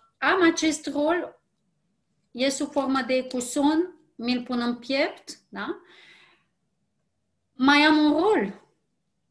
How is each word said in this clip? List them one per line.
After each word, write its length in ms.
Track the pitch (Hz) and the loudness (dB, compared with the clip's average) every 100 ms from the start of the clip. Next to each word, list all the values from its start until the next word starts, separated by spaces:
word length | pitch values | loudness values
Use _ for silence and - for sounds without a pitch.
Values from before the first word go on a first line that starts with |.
| _ _ | _ _
am 320 | 277 381 330 | 0 4 4
acest 400 | 330 311 302 285 | 4 0 -2 -4
rol, 480 | 285 294 349 - - _ _ _ _ _ _ _ _ _ | -2 0 0 -4 -14 _ _ _ _ _ _ _ _ _
e 180 | 233 269 | -4 -2
sub 220 | 277 285 | -2 -4
formă 280 | 285 262 269 240 | -4 -2 -2 0
de 60 | |
ecuson, 840 | 254 254 254 247 294 285 311 359 - _ - | -2 -2 -6 -4 0 2 2 -2 -8 _ -8
mi-l 280 | 233 247 | -4 -4
pun 160 | 247 240 | -4 -4
în 160 | 240 240 | -4 -6
piept, 640 | - 269 339 - - - _ | -4 -2 -2 -6 -18 -20 _
da? 280 | 190 240 415 - - - - _ _ _ _ _ _ _ _ _ _ _ _ _ | -10 -10 -12 -18 -20 -20 -20 _ _ _ _ _ _ _ _ _ _ _ _ _
Mai 240 | - 262 294 | 0 4 6
am 200 | 302 302 | 6 4
un 140 | 302 | 4
rol, 520 | 294 392 370 202 - _ _ _ _ _ _ _ | 2 2 2 0 -6 _ _ _ _ _ _ _